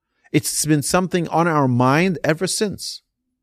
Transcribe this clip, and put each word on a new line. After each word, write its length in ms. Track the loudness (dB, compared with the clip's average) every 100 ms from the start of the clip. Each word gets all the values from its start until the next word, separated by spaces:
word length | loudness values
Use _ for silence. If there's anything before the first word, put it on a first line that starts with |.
| _ _ _
It's 340 | -2 -2 -4
been 160 | 0 0
something 460 | 2 0 0 -2 -2
on 220 | 0 2
our 180 | 2 2
mind 540 | 4 4 4 2 0
ever 240 | -2 -2 -2
since. 560 | -2 -4 -6 -12 -14 _ _ _ _